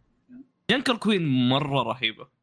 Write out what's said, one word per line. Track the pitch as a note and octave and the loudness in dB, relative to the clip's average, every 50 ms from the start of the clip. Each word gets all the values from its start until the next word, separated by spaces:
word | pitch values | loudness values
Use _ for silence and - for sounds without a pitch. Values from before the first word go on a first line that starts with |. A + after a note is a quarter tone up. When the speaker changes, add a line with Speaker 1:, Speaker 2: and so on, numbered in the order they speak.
| _ _ _ _ _ _ | _ _ _ _ _ _
Speaker 1:
مم. | - - - - _ _ _ - | -20 -20 -20 -20 _ _ _ -2
Speaker 2:
جنكر | A3 C#4+ A#3 B3+ A#3+ | -2 0 0 0 -2
كوين | A3 - G#3 G#3+ F#3 E3 D3 B2+ B2+ B2 B2 | 0 0 0 0 2 2 2 2 2 2 2
مرة | C3 C#3+ D3 C#3 C#3 C3+ B2 | 2 0 0 0 -2 -2 -2
رهيبة. | - - - A#2 A2 G#2 - - - _ _ | -2 -2 -4 -4 -4 -4 -8 -14 -20 _ _